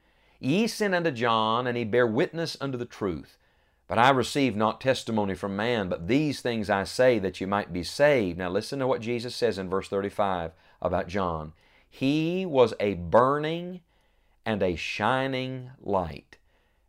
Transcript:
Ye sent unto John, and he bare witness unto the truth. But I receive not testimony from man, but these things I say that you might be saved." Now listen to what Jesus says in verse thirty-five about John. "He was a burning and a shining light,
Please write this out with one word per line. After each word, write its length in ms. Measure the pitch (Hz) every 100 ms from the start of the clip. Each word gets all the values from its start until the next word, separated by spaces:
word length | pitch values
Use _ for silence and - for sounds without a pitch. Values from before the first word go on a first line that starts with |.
| _ _ _ -
Ye 280 | 127 170 226
sent 280 | - 214
unto 180 | 180 165
John, 540 | 123 120 113 110 117 127
and 80 | 120
he 80 |
bare 220 | 113 117 120
witness 500 | 110 151 160 165 -
unto 160 | 139 123
the 80 |
truth. 540 | 120 - 101 78 - _ _ _ _ _ -
But 120 | 101
I 120 | 123
receive 460 | 135 110 147 131 104
not 240 | 110 -
testimony 540 | 131 123 - 110 101
from 200 | 92 101
man, 340 | 98 113 120 92
but 200 | - 85
these 320 | 135 151 127
things 280 | 127 117 101
I 160 | 98
say 340 | 92 - 127 117
that 200 | 95 -
you 60 | 95
might 260 | 101 -
be 120 | 90
saved." 540 | 82 - 147 139 95 85
Now 100 | 90
listen 320 | 95 110 139
to 60 | 131
what 160 | 123
Jesus 340 | 113 120 120 -
says 200 | 117 98
in 140 | 92
verse 180 | 95 -
thirty-five 640 | 101 98 - 101 90 85 - _ -
about 280 | 87 90 90
John. 440 | 95 90 80 78 - _ _ _
"He 560 | - 131 151 160 180 190
was 280 | 135 117 -
a 140 | 104
burning 880 | 92 85 107 127 147 151 165 175 180 _ _ _ _ _ _ -
and 160 | 107
a 140 | 95 82
shining 960 | - - 107 131 135 131 131 131 127 131
light, 580 | - 98 85 71 - - _ _ _ _